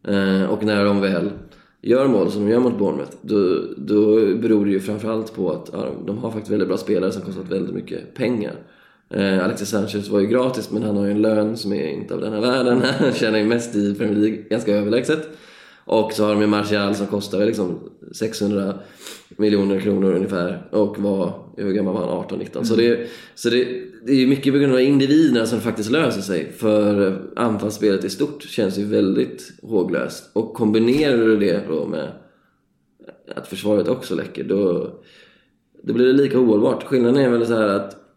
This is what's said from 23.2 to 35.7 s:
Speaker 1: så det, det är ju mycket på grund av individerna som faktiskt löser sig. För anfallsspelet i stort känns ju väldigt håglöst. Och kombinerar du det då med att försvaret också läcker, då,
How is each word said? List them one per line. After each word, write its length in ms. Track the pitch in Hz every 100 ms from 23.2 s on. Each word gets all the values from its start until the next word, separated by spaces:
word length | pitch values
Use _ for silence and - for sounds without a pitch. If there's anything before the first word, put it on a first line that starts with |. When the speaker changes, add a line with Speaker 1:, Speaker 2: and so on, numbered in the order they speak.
| -
Speaker 1:
så 160 | - 120
det, 140 | 120 123 123 - - 117
det 60 |
är 40 | 135
ju 100 | 127
mycket 260 | 139 135
på 60 | 139
grund 140 | 139
av 80 | 127
individerna 680 | 131 143 135 156 156 120 113
som 140 | 117
faktiskt 300 | 110 107 104
löser 300 | 143 131 101
sig. 320 | 95 87 73
För 640 | - 110 107 104 101 98 95 - -
anfallsspelet 680 | 120 104 101 104 107 95
i 60 | 98
stort 320 | - 151 -
känns 360 | - - 98 95
ju 60 |
väldigt 680 | 104 107 98 - 123 - - -
håglöst. 680 | - 107 92 78 65 - -
Och 220 | 104 110
kombinerar 640 | - 110 110 113 139 151 120 113
du 100 | 107
det 240 | 101 85 -
då 180 | 80 82
med 220 | 80 71 - - _ _ _ _ _ _ _ - - - -
att 120 | -
försvaret 400 | 95 104 104 -
också 260 | - -
läcker, 300 | 85 - -
då, 460 | 67 98 98 85 - - - - - _ _ _ _